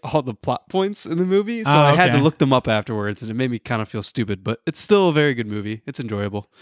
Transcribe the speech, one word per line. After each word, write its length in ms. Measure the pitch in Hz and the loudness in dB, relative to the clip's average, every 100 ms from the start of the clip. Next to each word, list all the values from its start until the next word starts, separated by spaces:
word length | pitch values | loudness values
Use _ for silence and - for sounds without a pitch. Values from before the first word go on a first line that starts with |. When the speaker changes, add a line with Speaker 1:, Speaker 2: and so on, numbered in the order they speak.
| 131 | -2
Speaker 1:
all 160 | 156 | -2
the 120 | 131 | -2
plot 360 | 107 - 123 _ | -8 -4 -6 _
points 360 | 190 196 208 - | -2 -2 -4 -6
in 120 | 165 | -2
the 80 | 185 | 2
movie, 400 | 196 208 233 175 | 2 0 -4 2
so 60 | |
Speaker 2:
Ah, 160 | 147 143 | 4 6
Speaker 1:
I 80 | 156 | 6
had 120 | 180 | 4
to 60 | |
Speaker 2:
okay. 80 | - | 6
Speaker 1:
look 160 | 151 - | 4 2
them 160 | 135 | 2
up 120 | 131 123 | 4 2
afterwards, 520 | 107 104 110 104 104 | -2 0 -4 -4 -6
and 80 | 110 | -8
it 40 | |
made 180 | 113 131 | -4 -2
me 80 | 117 | -4
kinda 260 | - 113 107 | -4 -4 -4
feel 160 | 110 | -6
stupid, 380 | - - 107 95 | -6 -4 -4 -4
but 200 | 101 117 - | -4 -4 -6
it's 140 | - | -6
still 300 | - 202 185 | 2 4 4
a 20 | |
very 220 | 151 147 | 4 2
good 140 | 120 107 | 0 -4
movie. 340 | 104 104 110 - | -6 -8 -10 -10
It's 140 | - | -10
enjoyable. 500 | 113 101 101 104 - _ | -6 -4 -4 -6 -10 _